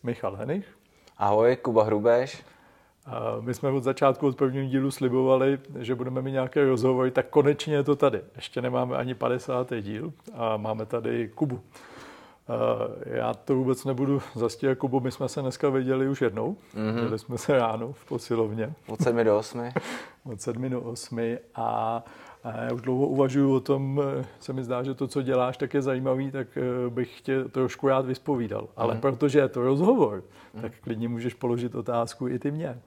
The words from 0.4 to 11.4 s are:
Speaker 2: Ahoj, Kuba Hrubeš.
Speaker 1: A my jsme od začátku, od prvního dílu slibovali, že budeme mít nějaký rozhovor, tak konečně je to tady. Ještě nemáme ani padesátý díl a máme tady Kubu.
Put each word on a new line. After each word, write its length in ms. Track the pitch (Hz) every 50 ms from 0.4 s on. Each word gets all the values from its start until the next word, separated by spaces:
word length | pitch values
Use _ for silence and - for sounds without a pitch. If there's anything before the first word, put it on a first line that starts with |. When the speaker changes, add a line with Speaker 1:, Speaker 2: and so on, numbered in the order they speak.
| 113 127 156 202 196 - - _ _ _ _ _ _ - _ _
Speaker 2:
Ahoj, 380 | 98 101 101 107 113 120 127
Kuba 260 | 127 - 131 113 113 107
Hrubeš. 580 | 110 110 104 104 117 117 123 127 131 - - - - - _ - - _ _ _ _ _ _ _
Speaker 1:
A 300 | - 120 117 113 113 113 113
my 140 | 110 120 123
jsme 160 | - - 139
od 120 | 131 139 120
začátku, 420 | 131 135 - 147 139 131 - 151
od 100 | 139 127
prvního 300 | - 143 131 127 139 135
dílu 240 | 131 127 135 135 139
slibovali, 680 | 135 - 135 127 123 131 131 131 131 131 131 135 139 135 139 - 147 135
že 160 | 123 110 127
budeme 280 | 117 127 127 127 131 131
mít 100 | 135 135
nějaký 280 | 131 131 131 - 151
rozhovor, 500 | 143 135 131 117 113 131 131 127 127 131
tak 180 | 127 - 123 -
konečně 460 | - 151 139 143 143 - - 156 151
je 80 | 143 139
to 140 | 139 147
tady. 240 | 135 - 139 110 101 - - _
Ještě 260 | - - - - 127 123
nemáme 340 | 123 123 127 127 123 127
ani 180 | 135 123 127 123
padesátý 680 | - 123 120 123 127 123 - 131 123 127 123 127 117 104
díl 300 | 101 104 107 139 170 151 _ _ - -
a 220 | - 117 113 110
máme 300 | 107 104 110 110 110 113
tady 420 | 107 - 120 113 117 120 120 117 107 107
Kubu. 260 | -